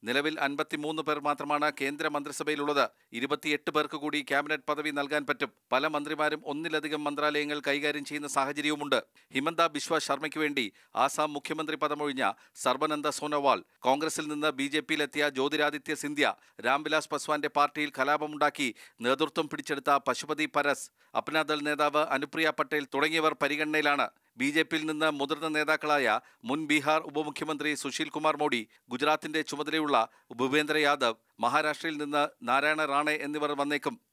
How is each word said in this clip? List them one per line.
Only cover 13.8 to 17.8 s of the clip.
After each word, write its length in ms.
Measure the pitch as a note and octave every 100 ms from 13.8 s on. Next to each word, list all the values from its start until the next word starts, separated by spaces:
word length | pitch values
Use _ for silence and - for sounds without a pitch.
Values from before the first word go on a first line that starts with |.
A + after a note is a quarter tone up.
| B2+
കോൺഗ്രസിൽ 420 | C#3 D#3+ - D3+
നിന്ന് 180 | D3+ D3+ C3+
ബി 80 | C#3 D3+
ജെ 60 | C3+
പിയിലെത്തിയ 380 | D#3 D3 D3 D3 C3+
ജ്യോതിരാദിത്യ 540 | C3+ D3+ D3 D3 C3+ D3+
സിന്ധ്യ, 280 | D3 D3 C3 F#2 _ _ A2
രാംവിലാസ് 440 | C#3 D3+ D#3 -
പസ്വാന്റെ 400 | D3+ - D3+ D3 C#3+
പാർട്ടിയിൽ 320 | C#3+ -